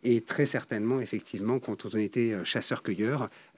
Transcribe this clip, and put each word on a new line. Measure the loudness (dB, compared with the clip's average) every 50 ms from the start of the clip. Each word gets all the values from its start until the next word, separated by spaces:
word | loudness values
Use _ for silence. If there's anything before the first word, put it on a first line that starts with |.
| 2
Et | 4 4 4
très | 2 0 0 2 2
certainement, | 2 0 -4 -4 -4 -4 -2 0 0 0 0
effectivement, | 0 -2 -4 -6 -6 -6 -6 -4 0 0 0 0
quand | 0 -4 -6 -6 -6
on | -4 0
était, | 0 0 0 2 2 2 2 2
euh, | 0 -2
chasseur-cueilleur, | -2 -2 -2 -2 -2 -4 -4 -2 -2 0 0 0 0 0 0 -2 -4 -8 -14 -20 -16 -8